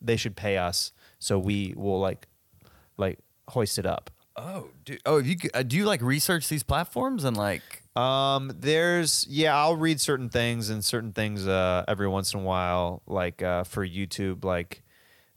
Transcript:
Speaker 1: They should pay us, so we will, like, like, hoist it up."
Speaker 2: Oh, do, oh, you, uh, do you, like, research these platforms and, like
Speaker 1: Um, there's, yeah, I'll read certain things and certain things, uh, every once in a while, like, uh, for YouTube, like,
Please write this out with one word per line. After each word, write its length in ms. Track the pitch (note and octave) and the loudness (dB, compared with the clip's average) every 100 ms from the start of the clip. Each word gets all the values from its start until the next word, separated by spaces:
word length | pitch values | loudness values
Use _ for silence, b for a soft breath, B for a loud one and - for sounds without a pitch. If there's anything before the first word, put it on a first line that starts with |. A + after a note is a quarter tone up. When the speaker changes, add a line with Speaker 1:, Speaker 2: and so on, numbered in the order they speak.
Speaker 1:
They 160 | A#2 A#2 | -2 0
should 180 | A2 - | -2 -4
pay 220 | G#2 F#2+ | -2 0
us, 340 | F2 - - b b b | 0 -2 -4 b b b
so 200 | - G2 | 0 0
we 340 | G2 G2+ F#2 | 2 0 -2
will, 260 | - G2 F#2+ | -4 -2 0
like, 260 | F#2+ - - _ _ _ b b b - | 0 -2 -12 _ _ _ b b b -4
like, 200 | F#2+ - _ _ - | -4 -4 _ _ -6
hoist 300 | B2+ G#2 - | -2 0 0
it 80 | F2+ | -2
up." 240 | - - - _ - | -4 -6 -18 _ -14
Speaker 2:
Oh, 300 | D#3 F#3+ D2 C2 | -12 -10 -12 -16
do, 120 | - C3+ - | -16 -6 2
oh, 120 | D3+ | 2
you, 180 | C3 E3+ D3+ | 2 -2 -2
uh, 80 | B2 | -2
do 140 | B2+ D#3 | 0 0
you, 80 | |
like, 180 | G#3 E3 | 2 2
research 460 | A#2+ C#3+ - E3+ - | 2 2 2 0 0
these 160 | D3+ | -2
platforms 580 | - C#3+ E3+ A#3+ C4 B3 | 0 0 -2 -2 -2 0
and, 140 | C3+ G#2+ | 0 0
like 460 | G2+ E2 - - - | 0 -2 -6 -20 -6
Speaker 1:
Um, 560 | A#2+ C3 C3+ C3+ C3+ C3+ - | 0 2 4 2 2 -2 -4
there's, 680 | D3+ D#3 F3 F3 D3+ - - | 2 4 4 4 2 0 0
yeah, 260 | C#3+ D#3 C#3+ | 2 4 6
I'll 200 | D#3 E3 | 4 4
read 240 | D#3+ D3+ | 2 2
certain 280 | - C3+ A#2+ | 0 0 0
things 420 | A#2+ A#2 A#2 G#2+ | 0 0 0 -2
and 140 | A2 | -2
certain 280 | - A#2 A2+ | -2 -2 -2
things, 340 | G#2 G#2+ G#2 F#2+ | -2 -2 -2 0
uh, 380 | F#2+ F#2 F2+ - | 2 4 2 0
every 220 | G2+ G2 | 0 0
once 260 | G2 F#2+ | 0 -2
in 60 | G2+ | -2
a 20 | |
while, 580 | F#2+ F#2 F2+ F2+ F2 F2+ - | -2 0 2 0 0 -4 -6
like, 360 | F#2 F2 - | -2 -2 -2
uh, 200 | F2+ F2+ | -2 -2
for 240 | F#2+ G#2 F#2 | -2 -4 -4
YouTube, 580 | F#2 F#2+ - G2 F2+ | -4 -6 -4 -4 -2
like, 380 | F#2+ F2 F2 - b b b b b | -2 -2 -4 -12 b b b b b